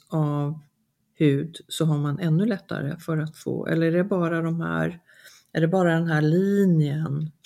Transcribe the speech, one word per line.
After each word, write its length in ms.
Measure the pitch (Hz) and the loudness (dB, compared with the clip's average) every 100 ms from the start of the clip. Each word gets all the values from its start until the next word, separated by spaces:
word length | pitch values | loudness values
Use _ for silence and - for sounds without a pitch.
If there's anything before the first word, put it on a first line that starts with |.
| - | -6
av 500 | 160 151 147 147 156 - _ _ _ _ - | -2 0 0 -4 -6 -14 _ _ _ _ 0
hud 420 | 156 139 160 - - | 2 2 -4 -12 -10
så 180 | - 160 | -2 0
har 120 | 147 | 0
man 220 | 147 143 | -2 -2
ännu 260 | 170 156 214 | 0 2 2
lättare 520 | 196 - - 139 170 | -2 -6 -6 -6 -6
för 180 | - 156 | -4 -4
att 200 | 156 - | -4 -8
få, 300 | - - - | -8 -6 -2
eller 200 | 160 165 | 0 2
är 40 | |
det 120 | 170 | 0
bara 380 | 196 190 170 165 | 0 0 0 -2
de 200 | 165 165 | -2 -4
här, 380 | 165 165 160 175 _ _ - - _ | -4 -2 -4 -6 _ _ -20 -20 _
är 80 | - | -2
det 60 | 160 | 0
bara 260 | 190 175 | 2 2
den 140 | 165 170 | 2 2
här 140 | 151 | 2
linjen 1080 | 151 170 196 202 190 165 147 147 156 143 156 - | 4 2 2 4 4 4 2 -2 -4 -4 -6 -8